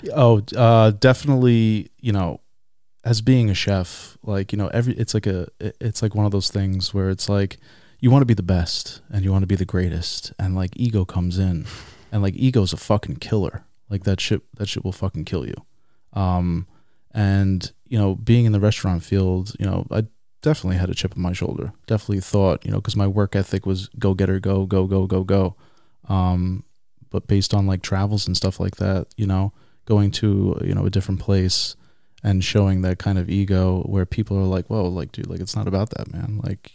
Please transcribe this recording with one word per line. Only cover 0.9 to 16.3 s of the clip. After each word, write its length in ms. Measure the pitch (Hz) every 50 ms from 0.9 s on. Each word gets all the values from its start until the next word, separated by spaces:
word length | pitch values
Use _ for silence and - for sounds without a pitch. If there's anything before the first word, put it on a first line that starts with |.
definitely, 1000 | 104 101 - 127 127 - - 143 139 131 127 123 120 117 113 110 110 107 - - - _
you 120 | - 120 104
know, 260 | 101 92 85 - - - - - - - - - - - - - _ -
as 180 | 117 120 110
being 280 | 110 123 131 127 120 107
a 40 | 95
chef, 640 | - - - 101 95 90 - - - - - - - -
like, 280 | - 104 98 98 98
you 60 | - 104
know, 100 | 101 -
every, 260 | - 117 120 123 -
it's 200 | - 113 - -
like 120 | 110 104
a, 220 | 107 95 90 87 - - -
it, 160 | 104 104 - -
it's 200 | - 113 104 -
like 140 | - 110 101
one 100 | 104 104
of 60 | 104
those 180 | 101 101 95 -
things 440 | - 101 98 95 95 95 92 - -
where 160 | 98 95 95
it's 200 | 95 92 - -
like, 280 | 101 101 98 95 - - - - - - - - - -
you 120 | - 123
wanna 140 | 120 139 139
be 80 | 120 113
the 100 | 101 92
best, 580 | 87 95 87 85 - - - - - - - - -
and 140 | - 101 92
you 80 | 95
wanna 160 | 95 98 95 90
be 80 | 101
the 100 | 87 95
greatest, 680 | 85 - 92 92 90 78 82 85 - - - - - - -
and, 160 | 104 95 92
like, 160 | 95 92 90 -
ego 300 | - 123 120 107 104 92
comes 320 | - - 92 87 90 87 95
in, 260 | 95 92 87 80 73 - - - - - - - - -
and, 100 | - 104
like, 140 | 101 98 92
ego's 380 | - 127 131 127 123 98 90 -
a 40 | -
fucking 380 | - - 117 123 - - 71 -
killer. 460 | - - - 110 95 - - - - - - - - -
Like, 140 | 101 98 90
that 160 | 101 95 92
shit, 220 | - - 107 98 - _ - -
that 100 | 101 98
shit 160 | - - -
will 80 | 92
fucking 340 | 92 - - 95 - 80 76
kill 220 | - - 85 62 57
you. 80 | - - - - _ _ _ _ _ _ _ _ -
Um, 540 | - 98 92